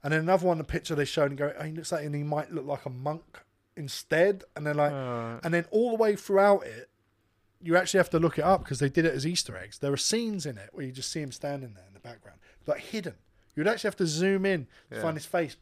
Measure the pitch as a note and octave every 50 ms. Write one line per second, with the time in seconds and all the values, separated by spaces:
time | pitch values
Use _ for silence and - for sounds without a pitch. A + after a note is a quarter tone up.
0 | - C#3+ D#3 D#3+ D#3+ E3+ F#3+ F#3+ F3 F3+ E3+ D#3+ D3 - - C3+ - - E3 C#3+
1 | C#3+ C3+ - D#3+ D3 C#3 C#3 C3+ C#3+ D3 D3 - D3+ D#3 D#3 E3 E3 - F3+ D#3
2 | D3 D3+ D3 D3 D3 D3+ D3+ D3+ D3+ - F3 D#3 C3 C#3+ C#3+ B2+ - C#3+ B2+ B2
3 | C3 D3 D#3 E3 - _ - - _ _ _ _ _ _ _ - D3 C3 - -
4 | - _ - D#3+ F3 G3+ G3+ F#3+ - _ _ - D3+ D3+ D3 D3 D3 D3 C#3+ C#3
5 | C3 B2+ B2 A#2 A#2 A2+ A#2 A#2 - E3 E3 E3+ E3+ - - G#3+ A#3 B3 A3+ A3
6 | A3+ G#3+ G#3 - - - G3 G3 G3 G3+ G3+ F#3+ - - A2 - - _ _ _
7 | _ _ _ _ _ _ _ _ _ _ _ _ F3+ E3 E3 F3+ F#3 - - F#3+
8 | E3+ - - D#3+ E3 E3 - - D3 F3 F#3+ F3 - - C#3 A#2+ C#3+ C3+ C3 E3+
9 | D#3+ E3 C3+ C3+ C3 D#3+ F3 E3+ - - G#2+ F#2 F2+ G#2+ - - - C#3 C#3 C3+
10 | - - A3 A3+ A#3 A3 G#3 F#3+ D3 D3+ A#2+ G2+ G2 G#2+ _ - C#3+ C3 B2+ C3
11 | B2 - - D#3+ D3+ C3+ A#2 - - C#3+ C#3+ C#3 C3 A#2+ G#2 F#2+ F#2 G2 G2 G2
12 | _ A#2+ A#2 - _ - G2+ _ _ _ _ _ _ - D3 - - - - A3
13 | F3+ E3+ - _ _ _ _ _ _ _ _ D3+ D#3 G#3 A3 - - G#3 - -
14 | F#3+ E3 D3+ D#3 F3+ G3 G3 G3 F#3 G3 F#3+ E3 B2+ - _ - _ _ - A2+
15 | G#2+ E3 D#3 D3+ C#3+ - - F3 E3+ C3+ - _